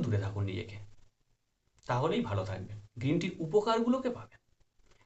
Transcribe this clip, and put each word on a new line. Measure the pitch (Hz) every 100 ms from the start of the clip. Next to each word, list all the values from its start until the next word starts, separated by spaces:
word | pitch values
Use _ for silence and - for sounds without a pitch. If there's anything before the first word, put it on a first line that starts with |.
দূরে | 127 101 98
থাকুন | 101 98
নিজেকে, | 98 - - - - - _ _ _ _ _ _ _ -
তাহলেই | 123 151 220 -
ভালো | 101 92
থাকবেন, | 95 95 - - -
গ্রিন | 135 170
টির | 190 - 156
উপকারগুলোকে | 208 220 226 233 262 254 -
পাবেন। | - - _ _ _ _ - -